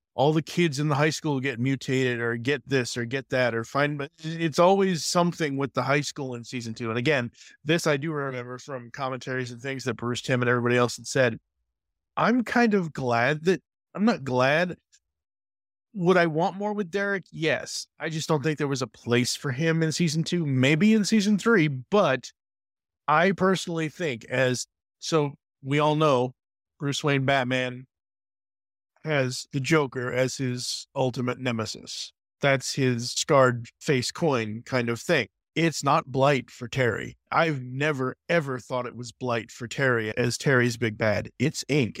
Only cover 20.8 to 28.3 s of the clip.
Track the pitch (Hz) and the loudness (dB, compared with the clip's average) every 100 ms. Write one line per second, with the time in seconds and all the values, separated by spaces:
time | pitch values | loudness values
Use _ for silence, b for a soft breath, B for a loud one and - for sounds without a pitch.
20.8 | 214 220 202 220 202 208 226 226 156 131 | 6 4 4 2 2 2 4 4 4 0
21.8 | 120 208 170 131 - _ _ _ _ _ | 0 2 4 2 -4 _ _ _ _ _
22.8 | _ _ - 151 185 175 185 185 - 165 | _ _ 0 4 4 2 2 0 -2 -4
23.8 | 160 - 170 117 - 127 131 123 - _ | -4 -4 -4 -4 -4 0 2 0 -6 _
24.8 | _ _ - 165 147 - _ _ 131 143 | _ _ -2 0 0 -6 _ _ -4 0
25.8 | 151 151 156 127 127 - _ _ _ - | 2 4 4 4 2 -4 _ _ _ -8
26.8 | 143 139 151 139 131 139 123 127 127 123 | -6 -2 0 2 2 2 2 0 -2 -6
27.8 | 131 _ _ _ _ | -16 _ _ _ _